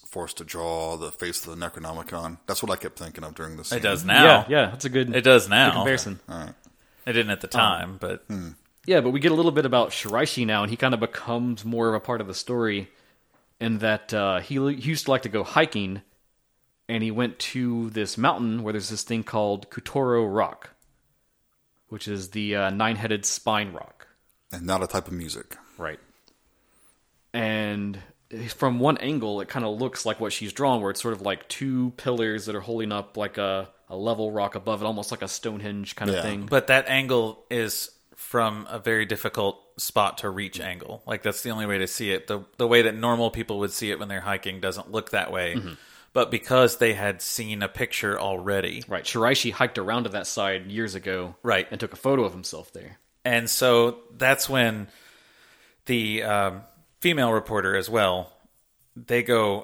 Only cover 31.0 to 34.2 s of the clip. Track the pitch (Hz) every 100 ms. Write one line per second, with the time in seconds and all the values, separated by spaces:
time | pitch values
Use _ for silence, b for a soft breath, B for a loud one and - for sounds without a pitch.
31 | 120 107 98 92 - - 139 127 127 123
32 | 135 120 110 107 101 104 92 117 110 104
33 | 101 - 104 - 101 95 95 _ _ 95
34 | 107 110